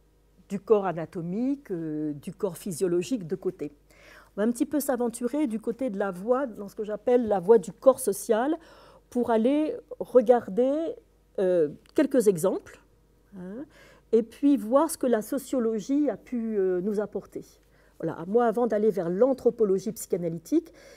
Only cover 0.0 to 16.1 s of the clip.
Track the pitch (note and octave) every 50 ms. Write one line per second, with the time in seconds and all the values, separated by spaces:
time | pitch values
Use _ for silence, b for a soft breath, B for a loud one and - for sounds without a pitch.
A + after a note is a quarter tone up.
0 | _ _ _ _ _ _ _ _ _ - G3+ F#3+ - - A3 G#3 G3 F#3 D#3+ E3+
1 | D#3+ D3+ - F#3 E3 F3 F3+ A3 B3 C4+ C#4+ C#4 - - F#3+ E3 E3 D#3 D3+ D3+
2 | D#3 D3+ D3 C#3+ - G3 D#3+ - - F#3 E3 - - G#3 E3+ - F#3+ F3 E3+ F3
3 | F3+ - C4 A3+ F3 D3 F#3+ F#3 - F#3 F#3 - D3 D3+ - _ _ B B B
4 | B B B B B B B G3 G#3 A#3 A#3 - D4 - - D4 - - C4 A#3
5 | A#3+ A#3 A3+ - A#3+ A#3 - D4 D#4 A#3+ G#3+ A3 - A#3+ A3+ - C4+ B3+ F#3+ G3
6 | G#3 G3 F3+ F3 G3 A#3 B3 C4 C#4+ A#3+ G3+ - G3+ F#3+ - - G#3 G3+ G#3+ G3+
7 | - B3+ B3 B3 A#3+ G#3+ G#3 F#3+ E3+ F#3+ A#3 A3+ - - - - - C4+ B3+ B3+
8 | - G#3 - - - - A3 G#3+ B3 D4 E4 D#4+ B B B B B B B B
9 | B - - B3 A#3 A#3 A3+ A3+ A3 C4 C#4+ D4+ D#4 D4+ - - - - - -
10 | F#3 - - B3+ A3+ G#3 B3 A#3 - - F#3+ G#3 B3+ C4+ C#4+ D#4 E4 - - -
11 | _ _ _ _ _ _ - - G3 F#3 F3+ F3 D#3 D3 D#3 - _ _ - -
12 | D4+ C#4+ - B3+ G3 G#3+ F#3+ D#3 E3 F#3+ C4 G4+ - - - - _ _ _ _
13 | _ _ _ _ _ _ G3+ F#3 F3+ F#3 G3+ B3 D#4+ - b b b b b b
14 | b - - A3+ A3+ A#3 - - C#4+ C#4+ C#4+ A3+ G3+ G#3+ B3+ C#4 D#4+ D#4 - -
15 | - B3 A3+ G#3+ G#3+ - C#4+ C4 C#4 - C#4+ C4 A3+ A3+ A3+ G#3+ F3 - C#4 D4
16 | D4 C4